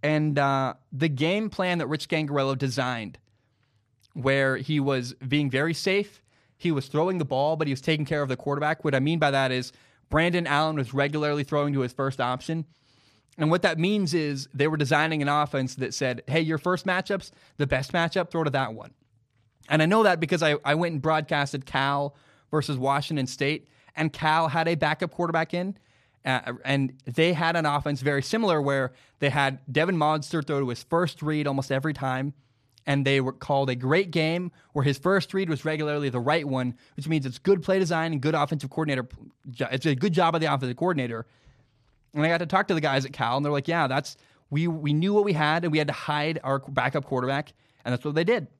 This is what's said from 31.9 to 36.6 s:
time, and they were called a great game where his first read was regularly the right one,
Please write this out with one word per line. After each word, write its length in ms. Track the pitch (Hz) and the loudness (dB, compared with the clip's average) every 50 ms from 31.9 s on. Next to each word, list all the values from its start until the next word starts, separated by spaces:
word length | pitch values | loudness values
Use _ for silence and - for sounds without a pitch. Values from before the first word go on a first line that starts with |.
| 147 | -4
time, 400 | - 139 135 127 131 135 147 143 _ _ _ _ _ _ _ _ _ _ | -2 -4 -4 -2 -2 -4 -6 -8 _ _ _ _ _ _ _ _ _ _
and 200 | - 139 139 135 | 0 0 2 4
they 160 | 135 139 139 | 4 4 2
were 100 | 131 131 | 2 0
called 380 | 131 - - - 147 139 139 135 | -4 -8 -4 0 0 2 2 0
a 60 | 127 | -2
great 340 | 123 127 131 151 180 196 185 | -2 0 2 2 2 2 2
game 420 | 151 170 156 160 165 175 180 175 _ - _ _ _ | 0 0 0 2 0 -2 -4 -6 _ -14 _ _ _
where 100 | 147 131 | 0 0
his 140 | 143 139 | 0 0
first 360 | 135 - 180 190 196 - - - | 0 2 2 2 2 0 0 -2
read 160 | 190 190 165 | -2 0 0
was 140 | 160 131 - | -2 -4 -2
regularly 460 | 160 156 151 151 151 147 147 147 139 | -4 -4 -2 -2 -2 -2 -2 -2 -2
the 100 | 120 123 | -2 -2
right 280 | 117 139 151 170 147 | 0 0 0 0 0
one, 280 | 143 131 131 | -2 -2 -2